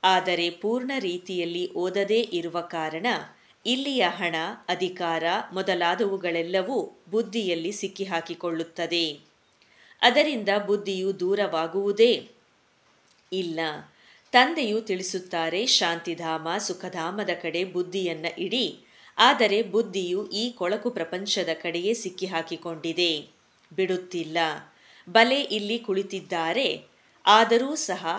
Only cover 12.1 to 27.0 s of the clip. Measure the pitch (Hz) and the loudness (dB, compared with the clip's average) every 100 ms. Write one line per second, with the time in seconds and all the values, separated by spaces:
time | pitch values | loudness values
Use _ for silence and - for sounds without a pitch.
12.1 | 185 110 - _ _ _ _ _ _ _ | 6 -2 -20 _ _ _ _ _ _ _
13.1 | _ _ 185 175 160 165 151 - _ - | _ _ -6 -4 -2 -4 -6 -14 _ -20
14.1 | - _ 240 262 320 247 208 220 185 185 | -20 _ 6 6 4 0 -2 -2 -4 -2
15.1 | 190 180 170 165 170 254 - 180 170 170 | -6 -4 -4 -2 -2 2 4 2 0 -4
16.1 | 165 165 160 156 185 202 180 185 185 165 | -6 -4 -4 -2 -4 -4 -6 -8 -6 -6
17.1 | 196 190 170 170 165 185 180 180 190 180 | -4 -4 -4 -2 -2 -2 -2 -2 -2 -4
18.1 | 160 156 - 180 233 202 - _ - - | -4 -6 -6 -4 -2 -2 -4 _ -20 -20
19.1 | - 233 269 220 202 220 196 220 190 180 | 4 6 6 4 4 2 0 0 -2 -2
20.1 | 180 208 202 240 240 180 208 240 233 165 | -2 -4 -4 -4 -2 -2 -2 -4 -4 -6
21.1 | 180 202 202 170 160 175 170 185 233 - | -6 -2 -2 -2 -4 -4 -2 -2 -2 -4
22.1 | 180 185 170 165 165 170 160 165 165 175 | -6 -4 -4 -4 -8 -8 -8 -6 0 2
23.1 | 156 139 _ _ _ _ 156 185 185 185 | 2 -6 _ _ _ _ -2 0 0 -4
24.1 | 180 156 160 165 147 - _ - - - | -6 -4 0 0 -2 -12 _ -20 -20 2
25.1 | 196 233 269 277 214 208 233 226 185 196 | 6 6 4 0 -4 -2 -4 -2 -2 -2
26.1 | 190 156 175 165 196 262 151 - _ | -8 -6 -2 0 0 0 -2 -10 _